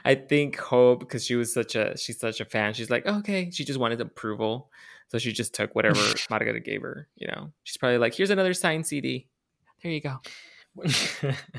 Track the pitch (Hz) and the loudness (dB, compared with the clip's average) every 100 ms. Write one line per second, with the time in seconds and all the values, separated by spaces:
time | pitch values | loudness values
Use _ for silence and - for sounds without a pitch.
0 | - 135 - 147 143 - - 123 123 123 | 2 2 4 2 2 -2 2 8 8 6
1 | - 120 - 120 113 - 110 113 104 - | 2 -6 0 0 2 0 0 0 0 -2
2 | - 113 113 110 113 110 104 113 113 120 | -8 -4 -4 -4 -4 0 0 -2 -2 -2
3 | - 208 208 196 175 175 143 135 120 117 | 0 -2 0 -2 -2 -6 -4 0 0 0
4 | 113 - 110 107 110 117 - - - - | -4 -8 -6 -2 -2 -2 -8 -20 -20 -20
5 | _ 117 120 107 117 - 104 104 107 104 | _ -4 -2 -2 -2 -2 -2 2 4 4
6 | 104 110 - 110 113 113 113 107 - - | 4 0 -2 -2 0 -2 -6 -8 -8 -12
7 | - - - - 151 - - - 131 120 | -14 -12 -10 -8 -12 -16 -14 -2 2 4
8 | 117 - 190 196 185 180 180 160 160 147 | 2 2 2 4 2 2 0 0 -2 -4
9 | 131 127 - _ _ _ _ _ 170 156 | -4 -6 -8 _ _ _ _ _ -6 -4
10 | 147 131 - - - - - - - 127 | -4 -8 -10 -18 -20 -20 -20 -6 0 0
11 | - - 139 135 - | 0 -2 -2 -2 -6